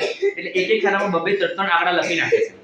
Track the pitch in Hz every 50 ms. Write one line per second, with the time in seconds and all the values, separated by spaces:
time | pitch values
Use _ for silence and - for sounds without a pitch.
0 | - - - - 392 403 - 175 - 165 180 185 185 - 220 214 196 196 196 196
1 | 202 185 170 165 170 196 202 185 170 - - - 196 175 170 170 175 180 175 160
2 | 151 - 170 151 127 - - - 151 - - -